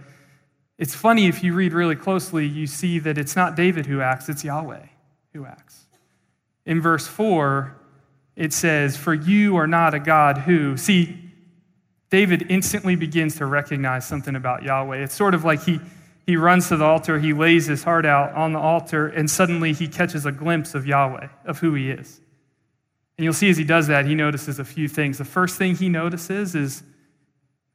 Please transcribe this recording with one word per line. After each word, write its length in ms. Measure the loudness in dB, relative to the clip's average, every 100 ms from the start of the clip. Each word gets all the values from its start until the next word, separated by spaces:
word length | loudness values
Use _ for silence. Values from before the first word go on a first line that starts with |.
| -16 -20 _ _ _ _ _ -10
it's 160 | -8
funny, 320 | 0 2 4 4
if 160 | 2
you 80 | 0
read 220 | 0 0
really 220 | 2 0 0
closely, 500 | -2 -2 -2 -2 -2
you 200 | -4 -6
see 320 | -4 -4 -2
that 180 | -2 -4
it's 180 | -4 0
not 200 | 0 2
David 300 | 2 0 -2
who 140 | -2
acts, 280 | -2 -2 -6
it's 140 | -8
Yahweh 420 | -6 -6 -8 -12 -18 _ _ _ _
who 100 | -18
acts. 420 | -18 -20 _ -20 _ _ _ _ _ _ _ _
In 160 | -4 0
verse 260 | 2 0 -2
four, 720 | -2 0 2 2 0 -4 -10 _ _ _ _ _ -6
it 180 | -4
says, 420 | 0 0 2 0 -2
"For 160 | -2
you 440 | -2 2 4 4 2
are 100 | 2
not 260 | 4 2
a 80 | 2
God 380 | 2 4 6 4
who," 400 | 2 2 2 -2
see, 520 | 2 2 2 -4 -20 -20 _ _ _ _ _ _ _
David 380 | 2 4 2 0
instantly 480 | -2 0 -2 0 0
begins 400 | 0 -2 -2 -2
to 80 |
recognize 600 | -2 -2 -2 -4 -2 -4 -4
something 280 | -8 -6
about 280 | -6 -4 -6
Yahweh. 340 | -4 -4 -4 -6
It's 180 | -8
sort 200 | -2 2
of 100 | 2
like 180 | 2 0
he, 180 | 0 -2 -4 -20 -20 _ -2
he 100 | 2
runs 320 | 4 4 2
to 80 | 2
the 80 |
altar, 340 | 4 4 2 0
he 140 | 0
lays 340 | 2 4 4 4
his 180 | -2
heart 200 | 0 0
out 280 | 4 2 2
on 180 | -2 -2
the 60 | 0
altar, 480 | 0 0 0 -2 -2
and 240 | -2 -2
suddenly 420 | 0 0 0 -2
he 140 | -2 -4
catches 400 | -2 -4 -2 -6
a 60 |
glimpse 420 | -4 -2 -2 -2
of 120 | -6 -2
Yahweh, 420 | 0 0 -2 -14 -14
of 160 | -12 -2
who 140 | 0
he 160 | 0 -2
is. 300 | -8 -12 -20 _ _ _ _ _ _ _ _ _ -4
And 80 |
you'll 80 | -2
see 180 | 2 4
as 80 | 4
he 60 |
does 220 | 4 2 4
that, 180 | 2 2
he 80 |
notices 440 | 0 0 -2 -6 -10
a 60 |
few 240 | -10 -6 -6
things. 300 | -2 -4 -4
The 60 |
first 320 | -6 -2 -2 0
thing 200 | -2 0
he 120 | 0
notices 640 | 0 -2 -6 -6 -6 -4
is 280 | -2 -4 -6 -16 _ _ _ _ _ _ _ _